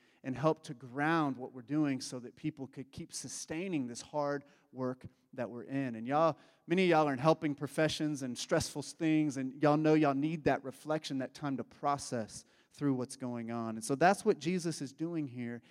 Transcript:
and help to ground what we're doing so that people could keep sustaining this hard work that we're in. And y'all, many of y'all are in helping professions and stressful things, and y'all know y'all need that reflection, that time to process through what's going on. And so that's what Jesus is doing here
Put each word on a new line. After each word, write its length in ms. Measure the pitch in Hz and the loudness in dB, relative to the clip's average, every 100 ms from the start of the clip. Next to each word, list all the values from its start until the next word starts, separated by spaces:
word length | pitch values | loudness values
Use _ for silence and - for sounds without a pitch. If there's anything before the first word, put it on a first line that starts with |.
| _ _ | _ _
and 100 | 135 | -8
help 280 | 123 151 156 | 0 2 0
to 100 | - | -4
ground 640 | 143 127 123 147 165 147 123 | -14 -10 -2 2 2 0 -2
what 160 | 127 | -8
we're 100 | 127 | -12
doing 380 | 117 147 147 131 | -4 0 2 0
so 180 | - 127 | -4 -10
that 160 | 117 | -12
people 320 | - 156 151 135 | -8 -8 -6 -10
could 240 | - 127 | -12 -14
keep 220 | - 165 | -14 -12
sustaining 760 | - 123 - - 160 190 160 123 | -12 -12 -12 -8 -6 -4 -4 -4
this 140 | 117 | -8
hard 420 | - 151 143 143 - _ _ | -8 -4 -2 -2 -8 _ _
work 340 | 127 127 123 - _ _ | -6 -6 -6 -12 _ _
that 160 | - 113 | -8 -8
we're 140 | 120 | -8
in. 300 | 107 135 135 | -6 -4 -4
And 120 | 113 117 | -4 0
y'all, 300 | 147 165 143 - _ - | 4 4 2 -8 _ -2
many 180 | 175 | 4
of 40 | 185 | 6
y'all 180 | 156 151 | 6 4
are 40 | |
in 60 | 131 | 4
helping 360 | 156 160 160 | 4 4 2
professions 680 | 139 143 - 156 - 156 143 | -4 -4 0 0 2 -2 -4
and 140 | 131 120 | -6 -8
stressful 460 | - 165 - 147 | 0 0 0 -6
things, 540 | 131 - 160 156 151 131 | -10 -2 2 4 2 0
and 260 | 131 143 | -4 2
y'all 140 | 147 147 | 4 6
know 180 | 156 | 6
y'all 180 | 156 151 | 6 6
need 300 | 139 151 165 | 4 0 0
that 180 | 143 131 | 2 2
reflection, 540 | 131 - 151 156 - 135 | -2 -10 -4 -4 -2 -4
that 160 | 127 | -4
time 220 | - 147 127 | -6 -4 -4
to 80 | |
process 800 | 117 - 147 143 - 123 104 - - _ _ | -6 -4 0 0 -2 -4 -4 -10 -20 _ _
through 200 | - 143 | -4 0
what's 220 | 131 120 - | 0 -4 -8
going 340 | 127 120 113 | -8 -6 -6
on. 260 | 117 113 110 | -4 -4 -4
And 80 | |
so 100 | 110 | -2
that's 300 | 135 170 196 | 4 6 6
what 140 | 220 190 | 4 2
Jesus 420 | 139 185 170 156 | 0 0 -2 -4
is 120 | 135 | -8
doing 360 | 135 165 170 143 | -6 -6 -4 -6
here 340 | 120 120 120 - | -6 -8 -8 -14